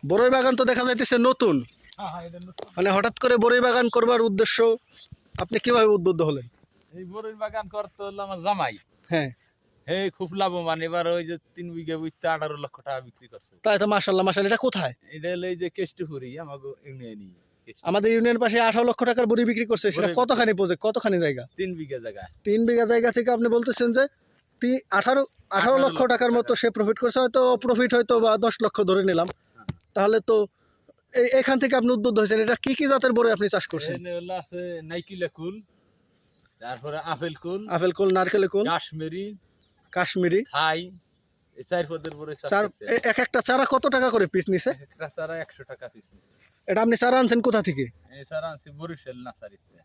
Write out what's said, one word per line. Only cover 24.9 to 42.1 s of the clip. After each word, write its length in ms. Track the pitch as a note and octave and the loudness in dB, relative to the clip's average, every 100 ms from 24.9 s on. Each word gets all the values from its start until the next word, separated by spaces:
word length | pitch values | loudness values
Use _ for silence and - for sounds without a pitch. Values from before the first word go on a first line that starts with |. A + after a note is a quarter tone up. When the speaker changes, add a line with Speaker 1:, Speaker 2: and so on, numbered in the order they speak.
Speaker 1:
আঠারো, 320 | G3 G3+ C4+ C4+ _ _ | 0 2 0 0 _ _
আঠারো 260 | G3 A#3 C4+ | 0 2 4
লক্ষ 20 | |
Speaker 2:
আঠারো 0 | |
লক্ষ 200 | C4+ - B3+ | 2 2 2
Speaker 1:
টাকার 240 | A#3+ B3 | 2 2
মতো 200 | A#3+ A#3 | 2 0
Speaker 2:
টাকা। 80 | A#3 | 0
Speaker 1:
সে 80 | A#3 | 0
প্রফিট 260 | A3 G#3 A3 | 0 -2 0
করছে, 200 | A#3+ B3+ | 0 0
হয়তো 200 | B3+ C4 B3+ B3 | 0 2 2 2
প্রফিট 320 | B3 A#3 B3 | 0 0 2
হয়তো 200 | A#3+ A#3+ A#3 | 2 4 4
বা 100 | A3+ G#3+ | 4 4
দশ 180 | A#3 - | 0 0
লক্ষ 140 | G#3+ - | -2 0
ধরে 200 | F#3+ F#3+ | 2 2
নিলাম। 240 | F#3+ E3+ F3+ | 2 0 -2
Speaker 2:
হ্যাঁ। 380 | - _ - - - _ | -8 _ -16 -16 -16 _
Speaker 1:
তাহলে 260 | - G3+ A3 | 0 2 2
তো 160 | - A3 G3+ _ _ _ _ _ _ | 2 0 0 _ _ _ _ _ _
এই, 140 | B3+ A#3+ | 0 4
এখান 240 | C4 C4 C4+ | 2 2 2
থেকে 160 | C4 B3+ | 2 2
আপনি 140 | A#3+ | 2
উদ্বুদ্ধ 240 | B3 A#3+ A3 | 2 2 2
হয়েছেন। 220 | G#3+ A3 | 2 2
এটা 160 | A3 A#3+ | 2 0
কি 100 | - | -2
কি 100 | C4 C#4+ | 0 2
জাতের 240 | C4+ C4 | 2 4
বড়ি 160 | A#3 A#3 | 4 2
আপনি 160 | G3+ G3+ | 2 0
চাষ 160 | G3 - | 0 -2
করছেন? 280 | D#3+ D3+ | -6 -6
Speaker 2:
এখানে 160 | E3+ F3 | -8 -8
হলো 200 | F3 F3 | -10 -8
আছে 260 | F#3 - F3 F3+ E3+ | -10 -10 -12 -10 -12
নাইকিলা 460 | D#3 F3 F3 F#3+ E3+ | -10 -12 -10 -8 -8
কুল, 260 | - E3 G#3 G#3 _ _ _ _ _ _ - _ _ | -8 -12 -12 _ _ _ _ _ _ _ -20 _ _
তারপরে 380 | A#2+ B2 C#3+ D3+ D#3 | -14 -12 -10 -10 -8
আপেল 280 | C#3+ E3 D3+ | -6 -6 -8
কুল, 240 | E3+ F#3+ G#3+ | -10 -10 -4
Speaker 1:
আপেল 240 | E3+ F3+ | 0 0
কুল, 160 | E3+ G3 | 2 0
নারকেল 320 | F#3 F3+ G#3 F#3+ | 2 2 2 2
কুল, 180 | G3 A3 | 0 0
Speaker 2:
কাশ্মীরি, 600 | E3 - D#3 D#3+ F3 G3+ G3+ _ - - - - | -2 -6 -10 -8 -8 -10 -14 _ -20 -20 -20 -8
Speaker 1:
কাশ্মীরি। 480 | F3+ F3 F#3+ F3 F#3 C4+ | -4 -2 0 2 0 0
Speaker 2:
থাই, 340 | C#3+ D#3+ D#3+ F3+ F#3 - - - _ _ - | -2 0 0 -6 -16 -20 -20 -20 _ _ -20
এই 80 | |
চার 200 | B2+ F3 D3+ | -4 -4 -4
পদের 260 | D#3+ D#3 | -6 -10